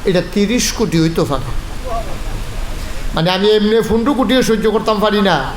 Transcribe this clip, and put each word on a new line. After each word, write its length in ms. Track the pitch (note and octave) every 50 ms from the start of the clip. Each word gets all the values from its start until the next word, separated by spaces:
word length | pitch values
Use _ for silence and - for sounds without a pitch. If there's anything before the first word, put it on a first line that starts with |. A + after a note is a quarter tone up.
| -
এটা 180 | G3+ F3 F3+ F3 -
তিরিশ 400 | - G#3+ G3+ G3 A#3+ B3 - -
কোটি 280 | - - A3+ E3+ C#3+ E3
হইতে 220 | D#3+ D#3+ E3 F#3+
পারে।" 420 | D#3+ A#2 C#3 B2 - - - - - - - - - - - F5+ - - - - - - - - - - - - - - - - - - - - - - -
মানে 160 | D#3+ D#3+ F3+
আমি 200 | F#3 F#3 G3 G#3
এমনি 300 | G#3+ G#3+ G#3 G#3+ A3 A3+
ফুন্ডু 340 | - A3 G#3+ A3+ A#3 C#4 D4
কুটিও 280 | A#3 B3+ G3 B3+ C4
সহ্য 280 | - - A3+ G3+ F3+ A3
করতাম 300 | G3+ A3 - - A3 G3+
পারি 200 | G#3 G#3+ G3+ G#3
না 240 | G3+ F#3+ E3+ C#3+ C3 C3 C#3+